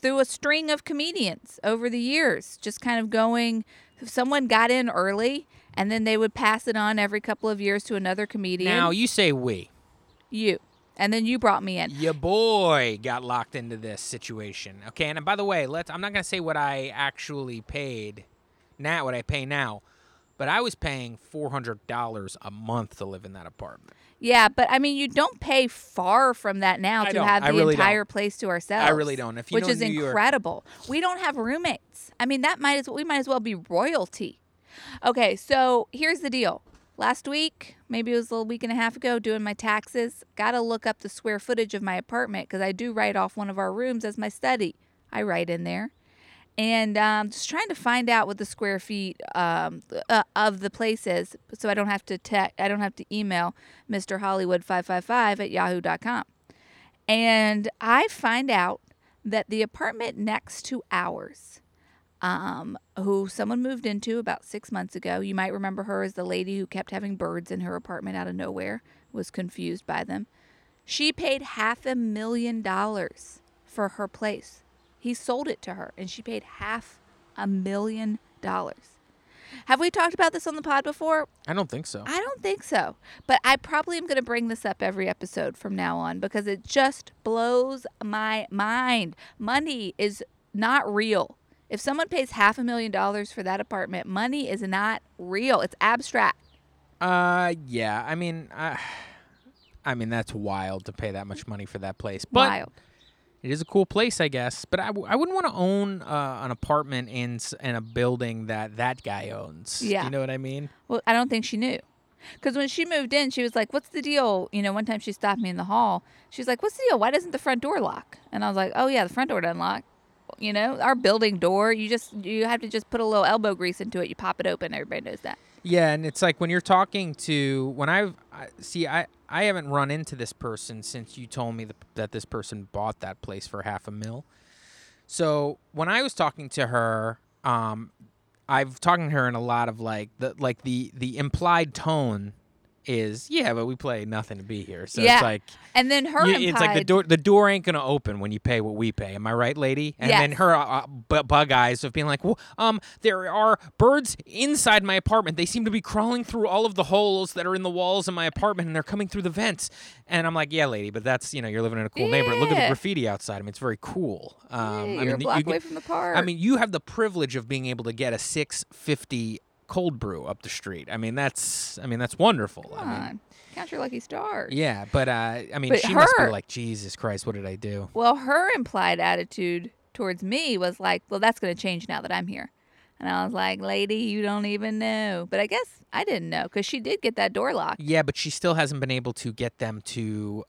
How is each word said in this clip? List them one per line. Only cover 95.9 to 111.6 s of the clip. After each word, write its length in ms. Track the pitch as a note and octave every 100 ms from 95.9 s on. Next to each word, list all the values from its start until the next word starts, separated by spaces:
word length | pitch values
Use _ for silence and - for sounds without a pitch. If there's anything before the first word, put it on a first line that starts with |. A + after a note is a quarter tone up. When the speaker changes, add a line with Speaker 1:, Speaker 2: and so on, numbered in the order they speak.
| A#3+ - A#3+ G3+ - _ _ _ _ _ -
Speaker 2:
Uh, 520 | F3+ F3+ F3 F3+ F3 E3+ C#3
yeah. 380 | A#2+ A2 G#2+ A#2+
I 80 | E3
mean, 340 | F3 E3 D3+ A2+
I, 240 | D#3+ C3 - - - - _ _ _ _ _ - C#3+
I 100 | B2
mean, 140 | A2+
that's 240 | A#2 G#2+
wild 520 | A2 G2+ G2 F#2+ F#2+ F2+
to 80 |
pay 180 | G2+ A2
that 160 | G2 G2
much 200 | G2 -
money 180 | G#2 G2
for 120 | G#2
that 180 | F#2+ -
place. 280 | A2 F#2+ -
But 240 | A#3+ C4
Speaker 1:
Wild. 220 | G3 - - _ _ _ _ _ _
Speaker 2:
it 80 | C3
is 100 | D3+
a 60 | E3
cool 200 | G3 F#3
place, 340 | G3+ A#3 -
I 60 | D#3
guess. 380 | C3 B2 - -
But 140 | F#3
I, 80 | G#3+
w-, 180 | G#3 -
I 80 | A3+
wouldn't 180 | E4+
wanna 200 | F#4+ F4
own, 500 | - F3+ G3+ G3+ F#3+
uh, 380 | - D3 C#3 B2
an 80 | B2
apartment 580 | A#2+ - D3 C#3+ C3 B2
in 260 | B2 A#2+ A#2
s-, 180 | - -
in 140 | C3 A#2
a 60 |
building 640 | A2+ A#2 B2 B2 A#2+ A2+ A2
that 300 | A2 G#2+ G#2+
that 240 | B2 B2+
guy 260 | - G2+ G#2
owns. 500 | G#2+ F2+ D#2 - -
Speaker 1:
Yeah. 220 | A3+ G3
Speaker 2:
You 80 | C3+
know 80 | C3+
what 100 | C3
I 80 | C3
mean? 320 | C3 C3+ D3 _ -
Speaker 1:
Well, 140 | A#3 -
I 60 |
don't 160 | A#3 B3
think 140 | A3+
she 140 | A3+
knew. 220 | G#3+